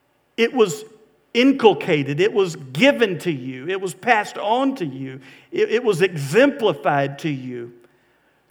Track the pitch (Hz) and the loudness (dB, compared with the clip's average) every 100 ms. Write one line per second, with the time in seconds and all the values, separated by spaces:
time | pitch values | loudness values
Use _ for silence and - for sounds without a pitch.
0 | _ _ _ - 233 247 208 147 - _ | _ _ _ -2 0 2 0 0 -12 _
1 | _ _ _ 240 262 269 220 180 - 151 | _ _ _ 2 4 6 4 4 0 -2
2 | 135 147 202 240 190 160 135 131 262 277 | 0 0 0 2 -2 -4 -8 2 4 4
3 | 214 160 180 139 127 127 147 190 190 - | 0 -2 -4 -6 -6 -10 -6 -6 -6 -4
4 | 233 220 202 - 202 240 269 262 160 131 | 0 0 0 -6 -2 0 0 -2 -6 -8
5 | 135 131 - - _ - 214 226 247 165 | -12 -14 -20 -20 _ -4 0 0 0 0
6 | 190 170 139 196 277 285 214 160 175 143 | 0 -2 -2 4 4 4 -2 0 0 0
7 | 139 143 160 135 127 123 120 - _ _ | -2 -4 -6 -6 -8 -12 -12 -18 _ _
8 | _ _ _ _ _ | _ _ _ _ _